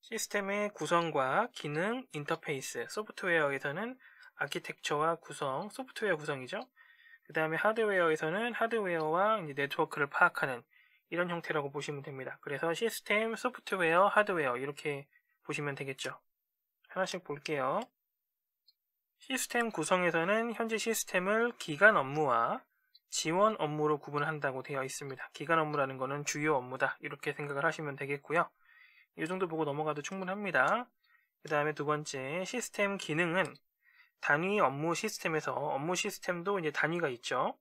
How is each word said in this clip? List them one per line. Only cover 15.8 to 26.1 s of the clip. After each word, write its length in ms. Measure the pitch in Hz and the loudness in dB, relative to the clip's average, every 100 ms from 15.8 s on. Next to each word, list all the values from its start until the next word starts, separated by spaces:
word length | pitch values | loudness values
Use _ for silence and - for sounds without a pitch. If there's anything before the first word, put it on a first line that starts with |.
| 139 135 131 - _ _ _ _ _ _ _ | -8 -6 -8 -8 _ _ _ _ _ _ _
하나씩 380 | - 185 185 - | -4 -2 -4 -8
볼게요. 560 | 143 - 151 131 147 247 _ _ _ _ _ _ _ _ _ _ _ _ _ | -10 -4 -2 0 -2 -4 _ _ _ _ _ _ _ _ _ _ _ _ _
시스템 520 | - 254 - 240 233 | -6 -4 0 0 0
구성에서는 840 | 208 151 185 180 165 170 214 233 | 0 2 4 4 2 2 0 0
현재 240 | 220 226 220 | -4 -4 -2
시스템을 720 | 226 220 - 185 180 214 240 - | -2 -2 0 0 2 2 0 -4
기간 400 | - 147 202 202 | -8 6 8 8
업무와 640 | 135 147 147 117 120 220 - _ _ _ _ | 2 2 4 4 2 0 -6 _ _ _ _
지원 460 | - 160 170 214 220 | -4 0 4 4 4
업무로 400 | 151 151 151 151 | 0 2 2 2
구분한다고 640 | - 147 147 156 143 131 | 0 -2 -2 0 -2 -2
되어 200 | 131 139 | -6 -4
있습니다. 460 | 135 - 139 131 - | -4 -6 -10 -10 -12
기간 260 | - 147 165 | -10 0 2
업무라는 380 | 156 147 135 131 | 2 0 0 -2
거는 260 | 131 | -4